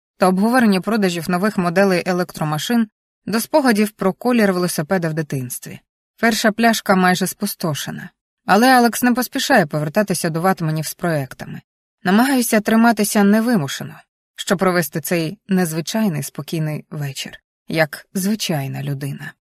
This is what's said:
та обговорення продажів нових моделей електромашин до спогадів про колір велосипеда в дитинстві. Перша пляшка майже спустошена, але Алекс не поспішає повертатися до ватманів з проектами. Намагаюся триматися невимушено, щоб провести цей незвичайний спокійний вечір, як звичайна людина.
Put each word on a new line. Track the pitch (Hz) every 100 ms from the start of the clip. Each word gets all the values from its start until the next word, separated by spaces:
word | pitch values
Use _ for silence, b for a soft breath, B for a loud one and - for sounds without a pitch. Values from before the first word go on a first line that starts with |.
| _ _
та | 185
обговорення | 185 220 254 226 190
продажів | 190 226 190 170 156
нових | 180 208 202
моделей | 175 170 196 180 -
електромашин | 180 180 - 156 151 - 240 220 _ _ _ -
до | 214
спогадів | - 311 262 208 214
про | - 190
колір | - 240 240 202
велосипеда | 180 180 - 156 165 165
в |
дитинстві. | 156 151 139 127 - - - _ _ _ _
Перша | 226 220 226
пляшка | 202 233 220 -
майже | 190 185 180 185
спустошена, | - 202 - 170 143 - 156 - _ _ _ -
але | 196 254
Алекс | 254 233 226
не | 247
поспішає | 247 240 269 - 262 156
повертатися | 151 123 208 208 185 175
до | 160
ватманів | 180 - 160 156 151
з |
проектами. | - 175 156 131 - - 151 - _ _ _
Намагаюся | 180 202 269 262 233 220
триматися | 208 226 233 220 208 220
невимушено, | 202 214 226 226 135 - 139 156 _ _ _ -
щоб | - 180
провести | 190 180 165 165
цей | - 175 160 196 -
незвичайний | 185 175 160 156 220 214 147
спокійний | 143 - 143 170 156 151 -
вечір, | 156 143 135 - - _ _ _
як | 156 156 - -
звичайна | 202 185 214 - 156 135 135
людина. | 143 139 139 - 147 -